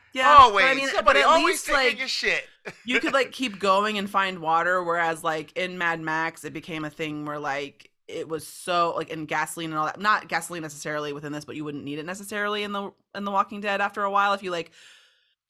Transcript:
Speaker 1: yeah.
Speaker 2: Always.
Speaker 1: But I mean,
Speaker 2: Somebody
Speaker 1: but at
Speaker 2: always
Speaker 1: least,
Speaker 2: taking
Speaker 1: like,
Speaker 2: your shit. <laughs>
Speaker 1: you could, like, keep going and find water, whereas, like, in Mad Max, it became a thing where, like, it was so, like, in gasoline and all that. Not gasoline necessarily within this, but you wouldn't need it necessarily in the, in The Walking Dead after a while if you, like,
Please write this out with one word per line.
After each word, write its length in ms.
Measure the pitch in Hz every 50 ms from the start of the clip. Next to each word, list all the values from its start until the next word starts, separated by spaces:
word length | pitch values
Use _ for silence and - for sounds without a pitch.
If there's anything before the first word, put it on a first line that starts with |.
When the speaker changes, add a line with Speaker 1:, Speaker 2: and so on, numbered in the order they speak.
| _ _ -
Speaker 1:
yeah. 220 | 262 262 277 294 285
Speaker 2:
Always. 260 | 262 233 202 240 277
Speaker 1:
But 60 | 269
I 20 | 269
mean, 120 | 269 277 269
Speaker 2:
Somebody 300 | - - - 294 269 277
Speaker 1:
but 80 | 277 269
at 20 |
Speaker 2:
always 160 | 311 330 320
Speaker 1:
least, 200 | 349 370 - - -
Speaker 2:
taking 160 | 294 277 262 240
Speaker 1:
like, 100 | 226 226
Speaker 2:
your 80 | 262 240
shit. 360 | - - 247 208 170 147 123 - _ _ -
<laughs> 200 | - - - -
Speaker 1:
you 140 | 220 247 233
could, 140 | 311 311 254
like, 180 | 269 254 -
keep 280 | - - 262 247 196 180
going 380 | 196 202 190 196 208 214 214 208
and 100 | 196 202
find 300 | 202 196 190 185 185 175
water, 440 | 160 156 160 165 170 180 185 185 180
whereas, 400 | 170 170 170 170 165 165 156 160
like, 320 | 165 156 160 156 - -
in 220 | 170 185 180 180 180
Mad 220 | 175 170 165 165
Max, 420 | 160 156 156 160 160 165 165 - -
it 100 | 151 135
became 320 | 156 151 - 165 156 156
a 40 | 151
thing 360 | 151 - 160 156 151 151 147
where, 140 | 147 147 151
like, 500 | 147 147 135 139 143 143 - _ - - _ _ _ -
it 200 | 98 165 - 147
was 180 | 160 151 147
so, 480 | - - - - 185 175 175 170 170 - -
like, 120 | 160 -
in 160 | - 160 156
gasoline 440 | 156 160 156 156 156 - 175 170 160
and 100 | 156 156
all 60 | 156
that. 120 | 151 - -
Not 280 | 196 214 214 190 - 165
gasoline 360 | 180 165 170 - 175 170 160
necessarily 500 | 151 147 147 - 156 151 151 147 147 143
within 180 | 143 147 147
this, 140 | 147 151 147
but 100 | - -
you 80 | 151 156
wouldn't 220 | 151 147 143 -
need 120 | 139 143 156
it 80 | 151
necessarily 580 | 170 185 190 202 196 220 208 208 208 208 208 208
in 100 | 202 208
the, 180 | 202 202 190 - _ _ _ -
in 80 | 196 202
The 80 | 202
Walking 300 | 202 190 202 - 214 202
Dead 180 | 202 208 196 196
after 240 | 202 202 - 220 202
a 80 | 202
while 220 | 196 196 202 202 196
if 100 | 196 208
you, 80 | 185
like, 200 | 175 170 165 - _ - - - - - _ _ _ _ _ _ _ _ _